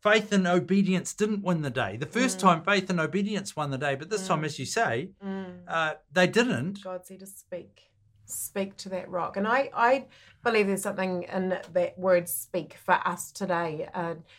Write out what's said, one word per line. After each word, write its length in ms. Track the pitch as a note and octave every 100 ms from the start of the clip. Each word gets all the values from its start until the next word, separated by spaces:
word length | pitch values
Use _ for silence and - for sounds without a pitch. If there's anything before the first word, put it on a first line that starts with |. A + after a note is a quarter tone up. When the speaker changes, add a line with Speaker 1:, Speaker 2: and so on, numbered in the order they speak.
Speaker 1:
faith 300 | G#3 A3 G#3+
and 140 | G3+ F3+
obedience 680 | F3+ F3 G3 F#3+ F#3 -
didn't 280 | - G#3+ G#3
win 200 | F3+ E3
the 80 | C#3+
day. 260 | A#2+ G#2 G#2+
The 100 | D3
first 320 | A3+ C4 F#3+
Speaker 2:
Mm. 20 |
Speaker 1:
time, 200 | F#3+ E3
faith 240 | F#3+ G3+ -
and 100 | F3
obedience 560 | D#3 F#3 G#3 G3+ - -
won 140 | C#3+
the 80 | C3
day. 180 | C#3+ C3+
But 120 | D#3+
this 160 | G#3 F#3+
time, 140 | D#3+
Speaker 2:
Mm. 40 | D3+
Speaker 1:
as 120 | D3+
you 80 | B2+
say, 440 | A3+ G3+ A2+ F#3 -
Speaker 2:
Mm. 380 | G3 F#3+ F#3 F3+ F3
Speaker 1:
uh, 280 | E3 D#3 D3+ _
they 140 | E3 F3+
didn't. 540 | G3 A#3+ B2+ D#3+ G3
Speaker 2:
God 200 | F#3 F#3 -
said 140 | F#3+
to 60 | G3
speak. 640 | - - F3 - _ _ _ _ _
Speak 520 | - - - G3+ G3 -
to 100 | F#3+
that 200 | F#3 -
rock. 260 | D#3 D#3+ G3
And 100 | G#3+
I, 200 | B3+ C4+
I 320 | - A#3 C4+ - - - _
believe 240 | A#3+ A3 G3
there's 140 | F#3+
something 420 | G3+ G3 F#3 F3+
in 240 | F3+ F#3+ F#3
that 480 | F3+ - F3 F3 -
word 300 | F#3 F3+ F3
speak 460 | - - F3 D3+
for 200 | - - F3 F#3
us 240 | F3 -
today. 580 | - F#3+ E3+ E3+ D#3 -
Uh, 220 | G3 E3+ E3 -